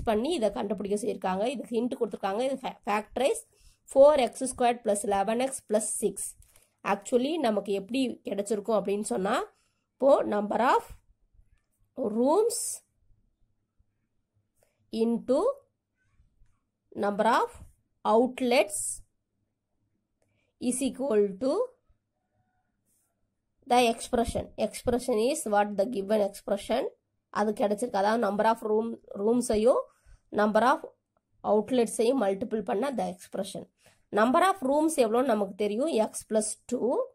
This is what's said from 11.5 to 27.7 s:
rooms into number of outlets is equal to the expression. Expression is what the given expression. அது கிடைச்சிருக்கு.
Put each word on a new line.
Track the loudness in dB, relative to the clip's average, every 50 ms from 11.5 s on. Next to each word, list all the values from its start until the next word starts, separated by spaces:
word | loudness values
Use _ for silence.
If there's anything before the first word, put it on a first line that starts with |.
| _ _ _ _ _ _ _ _ -10 -6 -6 -4 0 0
rooms | 2 2 4 4 2 2 0 -4 -6 -8 -10 -12 _ _ _ _ _ _ _ _ _ _ _ _ _ _ _ _ _ _ _ _ _ _ _ _ _ _ _ _ _ _ _ _ _ _ _ _ _ _ _ _ _ -8 -2 0 0
into | 0 0 -2 0 0 0 2 2 0 -2 -4 _ _ _ _ _ _ _ _ _ _ _ _ _ _ _ _ -20 _ _ _ _ _ _ _ _ _ -8 -4 -4
number | -4 0 0 2 2 2 2
of | 0 -2 -6 -14 -20 -20 _ _ _ _ _ _ -2 2 4
outlets | 4 4 2 0 -2 -2 2 2 2 2 0 -2 -8 -8 -8 -10 -12 -14 _ _ _ _ _ _ _ _ _ _ _ _ _ _ _ _ _ _ _ _ _ _ _ _ _ _ _ _ _ _ -8 -6 -4
is | -4 -2 -4
equal | -4 -4 -4 -2 0 2 2 2 2 0 -4
to | -2 -2 -2 -2 -2 -4 _ _ _ _ _ _ _ _ _ _ _ _ _ _ _ _ _ _ _ _ _ _ _ _ _ _ _ _ _ _ _ _ _ _ _ _ _ _ -2 2
the | 4 4 4 4
expression. | 2 -2 -6 -2 0 0 0 0 -2 -6 -6 -8 -6 -4 -4
Expression | -4 -4 -4 -4 -2 -2 -2 0 0 0 0 2 0
is | 0 -2 -2 0 2
what | 2 2 0 0 -2
the | -2 -2 -2
given | -6 -2 0 0 0 0
expression. | 0 -4 -8 -6 -4 -4 -4 -2 -2 -2 -2 -2 -4 -8 _ _ _ _ _ _ _ -4 -2
அது | -2 0 0 0
கிடைச்சிருக்கு. | 0 0